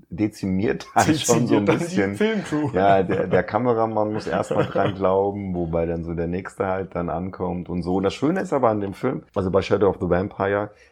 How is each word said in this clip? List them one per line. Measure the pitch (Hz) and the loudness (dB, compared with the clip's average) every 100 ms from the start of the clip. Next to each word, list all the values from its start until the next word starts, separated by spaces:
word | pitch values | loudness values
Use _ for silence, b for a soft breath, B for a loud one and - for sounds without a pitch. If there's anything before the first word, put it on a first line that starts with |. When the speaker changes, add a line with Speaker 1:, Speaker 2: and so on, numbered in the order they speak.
| - | -14
Speaker 1:
dezimiert | 87 104 - 98 92 120 - - | -4 -4 -2 -2 0 0 -2 -2
<laughs> | 113 | 0
halt | 107 156 | 2 2
schon | - 117 120 | 2 2 4
so | 143 | 2
ein | - | 4
Speaker 2:
Dezimiert | |
dann | - | 0
die | |
Speaker 1:
bisschen. | 170 190 196 202 | 0 0 -2 0
Speaker 2:
Filmcrew. | 214 220 156 151 147 | 0 0 -2 -2 -2
Speaker 1:
Ja, | 92 98 98 | 2 4 4
der, | 92 92 92 | 2 0 2
der | 92 | 0
Kameramann | - 107 123 113 113 110 107 | 2 0 0 2 0 0 -2
muss | 107 98 | -2 -4
erst | 92 - | -4 -2
mal | 95 - | -2 0
dran | - 98 | 0 -2
Speaker 2:
<laughs> | 95 | 0
Speaker 1:
glauben, | 95 95 101 101 98 90 | 2 2 2 -2 -4 -4
wobei | 82 85 85 | -2 0 -2
dann | 85 | -2
so | 82 | -4
der | 85 85 | -4 -2
Nächste | 90 - - 98 | -4 -6 -6 -2
halt | 92 92 87 | -2 -4 -4
dann | 87 | -4
ankommt | 80 95 - 90 87 85 | -4 -6 -6 -6 -6 -6
und | 90 | -6
so. | 85 92 | -2 0
Und | |
das | 98 | 0
Schöne | - 139 190 | 0 -2 0
ist | 185 | -2
aber | 143 123 | 2 2
an | 107 | 2
dem | 98 | -2
Film, | 92 127 156 - 101 | -4 -4 -4 -6 -2
also | 92 | 2
bei | 95 | 2
Shadow | 92 101 101 | 2 4 4
of | 87 | 2
the | 90 | 0
Vampire, | 87 101 - 98 101 104 B B | 0 0 -2 0 0 -2 B B